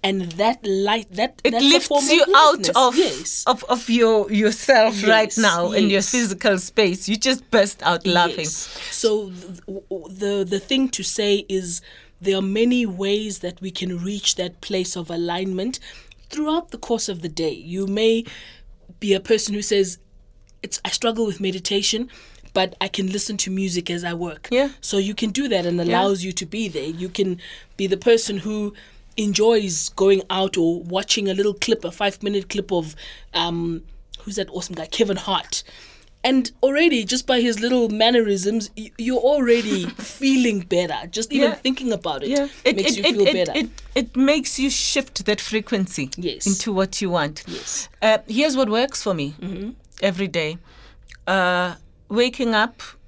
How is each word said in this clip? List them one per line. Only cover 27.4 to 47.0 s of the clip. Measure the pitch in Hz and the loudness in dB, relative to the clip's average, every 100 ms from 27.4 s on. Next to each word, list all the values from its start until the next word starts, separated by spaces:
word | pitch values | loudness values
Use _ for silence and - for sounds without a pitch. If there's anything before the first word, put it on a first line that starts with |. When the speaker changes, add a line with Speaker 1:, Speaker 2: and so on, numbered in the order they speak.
| - - - - | -10 -20 -20 -6
Speaker 1:
be | 196 | -2
the | 190 | 0
person | 247 226 220 202 | 4 4 4 -4
who | 190 214 208 202 - - - - | -4 -4 -6 -8 -20 -20 -12 -4
enjoys | 208 202 214 226 196 160 - | 0 4 6 4 2 -4 -6
going | - 196 196 - | 2 4 4 2
out | 190 190 190 | -2 0 2
or | 165 170 | 0 0
watching | 170 185 202 - 196 | -2 -4 0 0 0
a | |
little | 190 208 | 2 0
clip, | 202 - 220 - | 0 0 0 -2
a | |
five-minute | - 202 196 208 202 190 | -2 -2 -2 -2 -2 -2
clip | 202 185 | -8 -2
of, | 180 156 - - - - | -2 -2 -12 -18 -20 -8
um, | 170 170 170 170 165 - - - - | -4 -2 -2 -4 -6 -10 -20 -20 -16
who's | - 196 | -10 -6
that | 190 | -6
awesome | 180 - | -8 -8
guy? | 165 160 | -10 -8
Kevin | - 214 190 | 0 0 0
Hart. | - 185 - - - - - - - _ | -2 -4 -2 -8 -8 -20 -20 -20 -20 _
And | 254 262 240 - | 2 2 0 0
already, | 262 277 339 254 | 0 4 4 2
just | 196 254 - | 0 -4 2
by | 254 | 2
his | 240 208 | 2 0
little | 233 254 226 | 2 2 2
mannerisms, | 214 226 247 220 196 190 226 208 - | 4 4 4 2 0 0 -2 -4 -12
y-, | 214 - | -16 -6
you're | 226 254 | -2 2
already | 240 294 240 233 214 196 175 | 2 2 4 4 4 -2 -2
Speaker 2:
<laughs> | - 214 - | -8 -12 -2
Speaker 1:
feeling | 269 262 240 208 | 2 4 4 0
better. | 175 175 - 139 151 | 0 0 0 -4 -6
Just | 214 226 | -6 -2
even | 277 240 | 2 2
Speaker 2:
Yeah. | |
Speaker 1:
thinking | 208 262 262 254 | 0 -4 -2 -2
about | 196 170 139 | -2 -4 -6
it | - | -2
Speaker 2:
Yeah. | 277 285 - | 0 -2 -2
It, | - 196 | 0 2
Speaker 1:
makes | 196 | 0
Speaker 2:
it, | 247 | 2
Speaker 1:
you | |
Speaker 2:
it, | 311 214 | 0 4
Speaker 1:
feel | 202 | 2
Speaker 2:
it, | 302 165 | 2 0
Speaker 1:
better. | 285 | -2
Speaker 2:
it, | 233 - - | -4 -8 -6
it | - 233 247 | -4 -4 2
makes | 269 302 - - | 2 2 -2 -2
you | 269 | -2
shift | - - 285 262 - | 0 -2 -2 -2 -6
that | 196 208 | -2 -2
frequency | - 220 214 214 185 - 135 - | -2 -4 -2 -2 -2 -4 -6 -6
Speaker 1:
Yes. | 175 110 202 | -6 -4 -2
Speaker 2:
into | 190 226 | 0 0
what | 190 190 - | -2 -2 -2